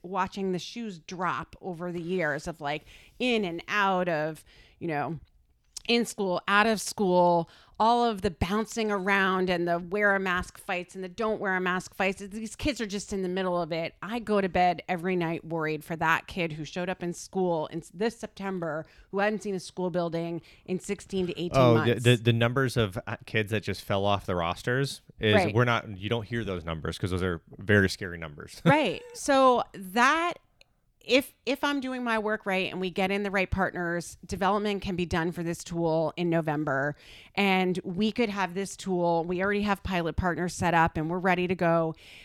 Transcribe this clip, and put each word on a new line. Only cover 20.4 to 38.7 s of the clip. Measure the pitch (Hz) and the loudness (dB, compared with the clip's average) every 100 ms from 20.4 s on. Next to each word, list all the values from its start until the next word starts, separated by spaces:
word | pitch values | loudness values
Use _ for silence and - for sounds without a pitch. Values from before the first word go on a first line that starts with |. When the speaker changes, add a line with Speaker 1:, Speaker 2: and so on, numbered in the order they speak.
| - - - | -10 -16 -6
Speaker 1:
in | 185 | -6
sixteen | - 196 - 190 180 | -4 -8 -4 -4 -2
to | - | -4
eighteen | 175 135 | 0 4
Speaker 2:
Oh, | 123 113 | 6 6
the, | 113 | 4
Speaker 1:
months. | 120 | 4
Speaker 2:
the, | 120 123 | 4 4
the | 123 | 4
numbers | 117 117 127 131 127 | 4 2 2 0 2
of, | 104 92 - | 0 -2 -8
uh, | 107 - | -10 -4
kids | 110 101 | -2 0
that | 107 | -2
just | 101 92 | -4 -6
fell | - 98 101 | -2 0 2
off | 98 - | 0 0
the | 87 | 0
rosters | 85 87 - 127 139 - _ - | 0 -2 -2 -2 -2 -6 _ -2
is | 107 104 | 4 4
Speaker 1:
Right. | 92 107 | 4 4
Speaker 2:
we're | 123 | 4
not, | 117 110 95 | 2 -2 -8
you | 101 | -4
don't | 117 101 | -4 -4
hear | 117 | -6
those | 98 92 80 | -4 -6 -4
numbers | 80 78 - | -4 -4 -4
'cause | 95 | -2
those | 90 | 0
are | 92 85 - - | 0 -2 -8 -8
very | 95 104 95 | 4 6 6
scary | - 95 85 | 2 -10 -10
numbers. | 80 73 76 - | -12 -12 -16 0
<laughs> | - | 4
Speaker 1:
Right. | 294 240 143 - | 4 4 -4 -10
So | - - 269 262 240 - | -8 2 4 6 4 0
that | - 185 208 262 320 339 - _ _ _ _ _ _ | -10 -4 2 4 4 -2 -6 _ _ _ _ _ _
if, | - 254 - _ - | 2 2 2 _ -6
if | 269 | -2
I'm | 285 285 | 0 -2
doing | 254 254 | -4 -4
my | 240 220 | -2 -2
work | 214 214 202 | -2 -4 -2
right | 190 180 | -2 -2
and | 175 | -4
we | 185 | -4
get | 165 190 | 0 0
in | 202 | 0
the | 202 | 0
right | 196 185 | 0 0
partners, | 190 185 180 170 170 - - - | 0 0 -2 -2 -2 -6 -14 -10
development | 180 190 208 208 202 | 0 2 2 0 -2
can | 196 175 | -2 -4
be | 170 | 0
done | 185 165 | 0 0
for | 175 | -2
this | 165 170 | -6 -6
tool | - 170 165 160 156 - | -6 -2 0 2 0 0
in | 170 | 0
November. | 165 160 147 151 135 147 - - - - | 2 2 -2 0 0 0 -4 -14 -20 -8
And | - 196 185 185 180 | 0 2 2 2 -2
we | - 175 220 | -4 -2 0
could | - 226 | 0 -2
have | 196 180 | 0 -4
this | 175 196 | -4 -8